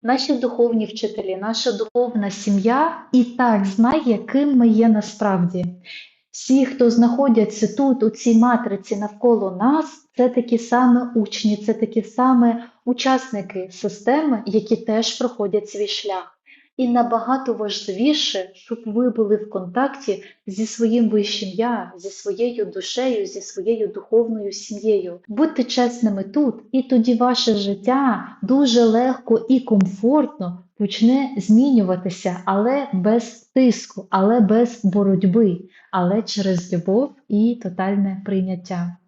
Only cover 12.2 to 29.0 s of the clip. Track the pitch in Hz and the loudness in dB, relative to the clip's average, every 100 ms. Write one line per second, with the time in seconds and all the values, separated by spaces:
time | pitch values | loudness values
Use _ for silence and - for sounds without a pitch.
12.2 | 254 254 233 233 - _ - 247 269 262 | 2 4 4 2 -6 _ -6 -2 0 0
13.2 | 254 208 185 196 185 - 208 - - 277 | -2 -8 -8 -10 -10 -8 -8 -4 0 0
14.2 | 311 240 202 208 208 220 - 220 226 - | 2 -2 0 -2 0 -4 0 -2 -2 -2
15.2 | 254 240 202 208 208 202 208 - 214 185 | -4 -2 -2 -2 -4 -8 -6 -6 -6 -6
16.2 | 180 _ _ - _ - 254 240 233 233 | -8 _ _ -20 _ -4 0 0 0 -2
17.2 | 233 262 262 214 208 196 - 185 262 302 | -2 -4 -2 -6 -6 -8 -8 -2 0 0
18.2 | - 196 185 - _ 226 226 208 247 233 | -2 -4 -8 -14 _ -10 -6 0 0 0
19.2 | 214 208 214 196 180 180 269 269 - 190 | 0 0 -2 -10 -6 -2 -2 -4 -8 -8
20.2 | - _ - 190 220 - 233 233 220 214 | -8 _ -14 -6 -6 -2 0 2 2 2
21.2 | 208 - 202 180 233 233 175 180 190 - | -2 -4 -8 -4 -4 -4 -8 -12 -16 -12
22.2 | 202 185 240 240 196 196 180 - 262 233 | -8 -4 -4 -4 -6 -6 -8 -4 -2 -2
23.2 | 190 196 190 - 190 233 202 202 190 220 | -4 -8 -14 -8 -2 -2 -2 -6 0 0
24.2 | 226 220 202 190 - 202 220 208 180 175 | 2 -2 -8 -10 -12 -6 0 0 0 -10
25.2 | _ 214 311 302 247 - 247 240 220 196 | _ -2 0 0 -2 0 0 0 -2 -2
26.2 | 190 - 285 - - 262 262 254 226 240 | -4 0 0 -2 -4 -4 2 2 4 2
27.2 | 247 247 - 208 196 196 - 254 277 202 | 2 2 0 0 -2 -4 0 2 2 -2
28.2 | - - 196 269 277 233 233 220 | -6 -10 0 2 4 4 4 4